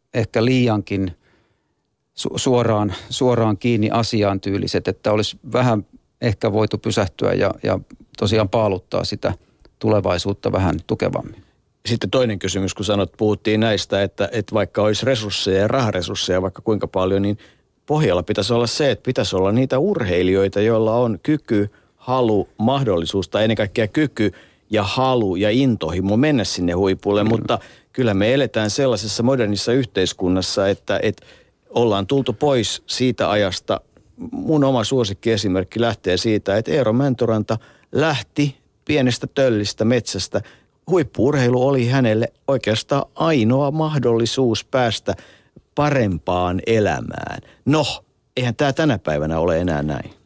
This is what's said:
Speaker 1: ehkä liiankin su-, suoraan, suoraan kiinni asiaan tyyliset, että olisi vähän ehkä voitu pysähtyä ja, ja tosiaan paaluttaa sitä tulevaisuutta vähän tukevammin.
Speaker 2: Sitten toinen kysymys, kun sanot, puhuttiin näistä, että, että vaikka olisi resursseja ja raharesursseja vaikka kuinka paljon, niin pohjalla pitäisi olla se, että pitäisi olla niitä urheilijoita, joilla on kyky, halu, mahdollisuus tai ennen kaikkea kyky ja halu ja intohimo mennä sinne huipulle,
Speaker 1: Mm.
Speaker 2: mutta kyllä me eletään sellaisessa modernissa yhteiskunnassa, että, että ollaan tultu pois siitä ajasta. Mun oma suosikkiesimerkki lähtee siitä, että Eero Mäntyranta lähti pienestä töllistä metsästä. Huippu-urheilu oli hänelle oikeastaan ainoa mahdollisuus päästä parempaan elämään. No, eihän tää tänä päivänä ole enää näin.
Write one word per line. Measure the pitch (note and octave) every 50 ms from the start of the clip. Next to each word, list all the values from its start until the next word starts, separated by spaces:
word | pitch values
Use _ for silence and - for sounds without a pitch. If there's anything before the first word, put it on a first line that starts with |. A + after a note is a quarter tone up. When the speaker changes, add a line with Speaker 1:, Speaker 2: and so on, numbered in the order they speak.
| _ _ -
Speaker 1:
ehkä | B2 A2 - - A#2+ A2
liiankin | B2+ C3 C3 B2 A#2 A2 G#2 F#2+ - G2+ G2 F#2+ F#2 E2 - _ _ _ _ _ _ _ _ _ _ _ _ _ _ _ _ _ _ _ -
su-, | - - - -
suoraan, | - C3+ B2+ A#2+ A#2 A2+ A2 G#2 G#2 G2+ F2+ - - -
suoraan | - - C3+ B2+ A#2+ A2+ A2+ A2 G#2 -
kiinni | - A#2+ A#2+ G#2+ G#2+ -
asiaan | G2+ A2+ A2 - - G#2+ G#2 G2 G2 F#2+
tyyliset, | - G2 G2 G2+ F#2+ F#2 - F#2 - F#2+
että | F#2 - - A2+
olisi | G#2+ G#2+ G#2 - - - - B2+ A2+
vähän | B2 B2+ B2 A2+ G#2 F#2+ - - - _ _ _ _
ehkä | - A#2+ G#2 - - A2 G2+
voitu | G#2+ G#2+ G#2 - G#2
pysähtyä | - A2 G#2 A#2 G#2 G2 - - - G2 F2+
ja, | F#2 G2 F#2+ - - -
ja | G#2 F#2+ - - - - - - _ - -
tosiaan | A2+ G2 G#2+ A2 G#2+ G2
paaluttaa | - A#2 G#2+ G#2 F#2+ F#2 - _ - F#2+ F#2
sitä | - G#2 G2 - G2 F#2 - _ _ _ _ _ - _ _
tulevaisuutta | - A2+ G#2+ G#2 F#2 G2 F2+ F2+ - G2 G2 - - -
vähän | G2 F#2+ F#2+ F2 E2 F2 - -
tukevammin. | - - - F2+ - - - - - - - _ _ _ _ _ _ _ _
Speaker 2:
Sitten | - A#2 G#2+ - F#2
toinen | - C3+ B2+ A2+ G#2+ F#2+
kysymys, | - F#2+ - F#2+ F#2+ F#2 -
kun | - G2+
sanot, | G#2+ G#2 G2+ F#2+ F2 - -
puhuttiin | A2 G#2+ G#2 F#2+ - G#2+ G#2+ G#2+
näistä, | A2+ A2+ G#2+ G2 - - G2+ G2 G2+
että, | G2 - - G#2 -
että | - A2 G2 - -
vaikka | G#2+ G2 - - G#2+ G#2
olisi | G#2+ G#2 - -
resursseja | C3 C3+ A2 G#2+ G2+ - - - G2+ F#2+ F#2+
ja | G2+ G#2+
raharesursseja | B2+ C3+ B2 G#2 - F#2 E2+ - G2+ - - - F2+ F#2
vaikka | F#2 F#2+ - -
kuinka | - - G#2+ G2 - D#2+
paljon, | - F#2 F#2 F#2+ G2 G2
niin | G2 G2+ G#2 - - - _ _ _ _ _ _ _
pohjalla | - D3 D3+ D#3 G#2 F2 F2+ E2+
pitäisi | - G#2+ G#2+ G2 - A#2+
olla | A#2 A#2+ A#2
se, | - - D3+ C3+
että | A2 - -
pitäisi | C3 B2+ - A2+ - -
olla | F#2 F#2+ G2
niitä | G#2 A#2+ C3 - C3 C3
urheilijoita, | D#3 G#3 G#3 - A#2+ F#2 F2 F2 F2+ F2+ F#2+ G2 G2 G2 - G2+
joilla | G#2 A2+ A#2 A2 A2 A2 A2
on | A#2+ B2 A#2+ G#2 E2 -
kyky, | - D3+ D3 - - A#2+ G#2 G2+ G#2 - _ _ _ _
halu, | _ - B2 B2+ C3 B2 A2+ G#2+ G2 F2+ - _ -
mahdollisuus | G#2+ B2 C#3 C#3 C3+ A2+ F#2 E2+ E2+ - - G2 F2+ -
tai | - G#2 G#2+
ennen | B2 A2+ A2
kaikkea | G#2+ F#2 - A#2+ A2 G2+
kyky | - D3+ D#3 C#3+ - - G#2+ G2 - - - - _ _ _ _
ja | G#2+ G#2+ G2+
halu | G2 - B2+ B2+ C3 B2+ B2 A2 F#2+ F2
ja | F#2 G2+ G#2+
intohimo | A2 B2+ C#3 C3 A2 - E2 D#2 F2 F2+ F2+ G2 G#2 A#2
mennä | C#3+ D#3 D3 A#2+ F#2+
sinne | - - - F2+ F2 F2
huipulle, | F2+ G2+ F#2+ F#2+ - - G2+ G2+ G#2 G#2
Speaker 1:
Mm. | A2
Speaker 2:
mutta | A2+ A2 A2 - A#2+ G#2+ - - - - _ _ -
kyllä | - B2+ A2+ G2+
me | F#2+ G2+ A2+ C3
eletään | C#3+ C3+ A2 - A2+ G#2+ G#2+
sellaisessa | - - C#3 C3 - G2+ A2 G#2+ G2 - A#2
modernissa | B2+ C3+ B2+ A2+ G2+ G#2 G2 - A#2 A#2+
yhteiskunnassa, | C#3 C3 - - G2 F#2 - - - F#2+ F2+ F#2 F#2 F2+ - - G#2 G2 G2
että, | G2 - _ - G2+ - -
että | G#2+ - - - - - - _ _ _ _ _ _
ollaan | - A#2 A#2+ A2+ G2+ G2 F#2+ -
tultu | C#3 C#3 B2 - A2
pois | - D3 D3+ C#3 B2 G#2 - - - -
siitä | - - - B2+ B2+ A2+ - F#2 D#2+
ajasta. | G#2 G#2+ G2+ F#2 F2 - - - G2+ - - _ _ - _ _ _ - - -
Mun | - - C#3 D3 D#3+ D3+ C#3
oma | C3+ C3+ A#2+ A2
suosikkiesimerkki | - C3+ C3 A#2 G2 G2 - - A2+ A2+ G#2 G#2 G2 F2+ F#2+ F2+ - - A2+
lähtee | A#2 A#2 G#2+ - - F#2 F2+ F#2
siitä, | - A#2 G#2+ G2 - G2 G2 G#2+
että | A#2 -
Eero | D#3 D3+ B2+ G#2+ A2+
Mäntyranta | B2 C#3+ C#3 B2 - A#2+ A2+ A2+ G#2+ G#2 - A2+ G#2+ - - - _ _ _
lähti | - C3 D3+ D#3+ C#3+ A#2+ - - _ - C#3+ C#3+ - - _ _ _ _ _
pienestä | - D3+ C#3+ C3 B2+ A#2 - - -
töllistä | - - C3+ B2+ A2+ G#2 G#2 G2+ - - A2
metsästä. | A2+ B2+ A#2+ - - - F#2+ - - - F#2+ - - - _ _ _ _ _ _ -
Huippu-urheilu | F3+ F3+ C#3+ - - - G#2 C3 D3 C#3 B2 A#2+ B2 B2 B2 C#3
oli | C#3 C3 A#2+ A#2
hänelle | C3 C#3 B2+ A2+ G#2+ A2 A#2+ - - _ _ -
oikeastaan | C#3 B2 - G2+ A2 A2+ - - C#3+ C#3 - - _
ainoa | - D#3+ E3 D#3+ C3+ G#2+ A2 B2+ C3+ C#3+ C#3
mahdollisuus | D3 D#3 D#3 D#3 D#3 C#3+ B2 B2 A#2 A2+ A#2 A#2 - C3+ C3 A#2+ A2 - -
päästä | - - C3 B2 A#2 A2 - - - - - - - - - _ _ _ - _ _ _
parempaan | - D3 D3 C#3+ C3 A#2 G2+ F2+ D#2+ - - F2+ F2+ F2+ F2 F2 F#2 - -
elämään. | A2+ A2 G#2 F#2 D2+ B1 A#1 - - - G1+ G1+ - - - - - _ _
No, | B2+ D3 D#3 C#3+ - - - - _ _ _ _ _ _ B2+
eihän | B2+ A#2+ A2+
tää | - D3 C#3 C3
tänä | - D#3+ D3+ A#2+ F#2+
päivänä | - - D2+ D2 D2+ D#2 D#2+ D#2+
ole | E2 F2+ D#2+ D#2+
enää | F2 F2+ D#2 D2 D2
näin. | D2+ C#2+ - - - - _ _